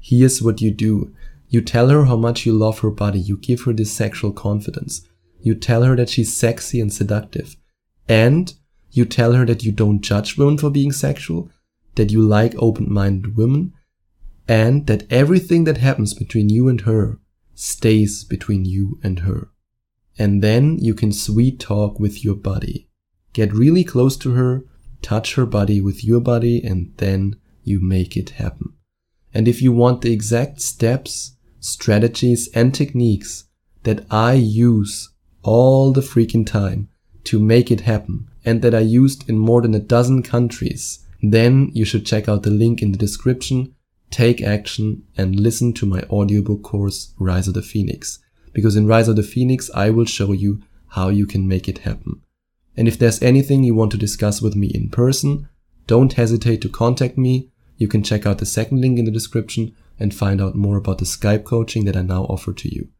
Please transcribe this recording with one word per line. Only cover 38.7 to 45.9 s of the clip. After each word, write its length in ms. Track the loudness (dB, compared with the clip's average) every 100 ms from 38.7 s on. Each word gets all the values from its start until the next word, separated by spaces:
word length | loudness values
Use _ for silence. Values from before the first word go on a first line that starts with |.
I 60 | 4
used 480 | 4 4 4 2 -4
in 100 | 0
more 240 | 4 4
than 120 | 4
a 60 | 0
dozen 420 | 2 2 4 0
countries, 800 | 0 0 -2 -2 -8 -8 -12 -14 -18 -4
then 480 | 2 4 6 4 2
you 140 | 0 -2
should 180 | -2
check 240 | -2 -2 0
out 140 | -2
the 80 | 0
link 320 | 2 2 2
in 100 | -2
the 60 | -2
description, 760 | -2 -2 -2 -2 -2 -4 -4 _ _ _ _
take 320 | 0 2 2
action, 600 | 0 -2 -4 -6 -6 -6 -10 -4
and 240 | -2 2
listen 320 | 0 0 -2
to 140 | 0
my 160 | -2